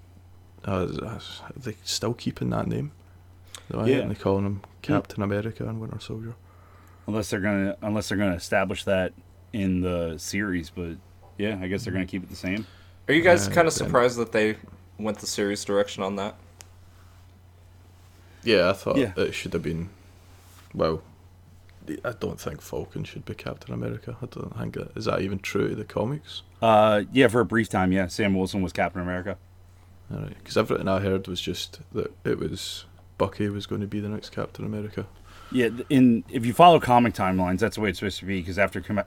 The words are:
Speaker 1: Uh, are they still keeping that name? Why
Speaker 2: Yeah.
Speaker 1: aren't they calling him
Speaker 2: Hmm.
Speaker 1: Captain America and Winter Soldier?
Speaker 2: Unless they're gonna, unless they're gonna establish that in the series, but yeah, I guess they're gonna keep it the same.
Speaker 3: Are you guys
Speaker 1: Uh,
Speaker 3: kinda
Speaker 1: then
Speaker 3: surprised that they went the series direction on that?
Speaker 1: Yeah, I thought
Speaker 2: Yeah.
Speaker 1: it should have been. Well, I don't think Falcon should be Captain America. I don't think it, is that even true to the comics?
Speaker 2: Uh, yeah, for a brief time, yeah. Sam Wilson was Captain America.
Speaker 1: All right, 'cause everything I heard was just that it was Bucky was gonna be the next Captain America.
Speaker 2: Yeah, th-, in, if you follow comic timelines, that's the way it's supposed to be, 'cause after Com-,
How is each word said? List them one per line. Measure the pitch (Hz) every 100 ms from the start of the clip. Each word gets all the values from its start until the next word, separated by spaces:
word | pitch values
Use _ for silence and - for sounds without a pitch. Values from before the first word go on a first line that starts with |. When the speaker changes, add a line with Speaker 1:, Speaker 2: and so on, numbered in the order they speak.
| - - - - - -
Speaker 1:
Uh, | 98 95 87 76
are | - - - - - -
they | 110 -
still | - - 107
keeping | 120 - - 123
that | 113 110
name? | 110 143 - - - - - - - -
Why | 117 110
Speaker 2:
Yeah. | 135
Speaker 1:
aren't | 120
they |
calling | 107 98 98 98
him | 98
Speaker 2:
Hmm. | - -
Speaker 1:
Captain | - 101 - -
America | 101 101 110 - 117
and | 110
Winter | 110 110
Soldier? | - 110 113 113 - - - - - - -
Speaker 2:
Unless | 107 101
they're | 107
gonna, | 98 101 98 98
unless | 107 107 98
they're | 101
gonna | 101
establish | 85 - 104 95 98
that | - 95 90 - - - -
in | 110 95 92
the | 90 87 85 80
series, | - 101 104 90 78
but | - 85 82 - - - -
yeah, | 104 101
I | 92
guess | 95
they're | -
gonna | 92 92
keep | 98
it | 90
the | 87
same. | 92 101 107 - - - -
Speaker 3:
Are |
you | 147
guys | 175 175 196
Speaker 1:
Uh, |
Speaker 3:
kinda | 165
Speaker 1:
then | 165
Speaker 3:
surprised | 151 - 127 123 120
that | 113
they | 113 107 107 - - - -
went | 107 104
the | 101
series | - 101 101
direction | - 101 101 -
on | 98 101
that? | 101 - - - - - - - - - - - - - - - - - - - - -
Speaker 1:
Yeah, | 117 101 87
I |
thought | 98 - -
Speaker 2:
Yeah. | 117 92
Speaker 1:
it | 95
should | - -
have | 85
been. | 78 82 90 - - - - - - - -
Well, | - 82 80 - - - - - - - - - 76
I | - 117
don't | 92 90
think | - 73
Falcon | - 62 - -
should | - -
be | -
Captain | - - - -
America. | 123 - 117 - 120
I | -
don't | - - -
think | 117 -
it, | - -
is | 110
that | 98
even | 98 98
true | - 101 107
to |
the | 117
comics? | 107 - 107 151 - - - -
Speaker 2:
Uh, | 113 110 107 104 101
yeah, | 123 127
for | 117
a |
brief | 98 113 107
time, | 107 92
yeah. | 95 90
Sam | - 107
Wilson | 95 92 104
was | 90
Captain | 82 90 90
America. | 90 90 95 92 - - - - - - -
Speaker 1:
All | 104
right, | 101 98
'cause | - -
everything | 113 - 98
I | 95
heard | 98 95 95
was | 90
just | - 90 - - -
that | - - -
it | - -
was | - 95 - - - - - -
Bucky | 95 - 104
was | 101 98
gonna | 101 101
be | 104
the | 104
next | 107 -
Captain | - - -
America. | 107 107 104 - 98 - - - -
Speaker 2:
Yeah, | 123 117
th-, | 117 -
in, | 139 127 113 -
if | 135
you | 117
follow | 110 175 160
comic | - 123 120
timelines, | - 95 92 90 92
that's | 110 -
the |
way | 107
it's | 87
supposed | 104 -
to | 90
be, | 95
'cause | 85 90
after | 95 98
Com-, | 87 104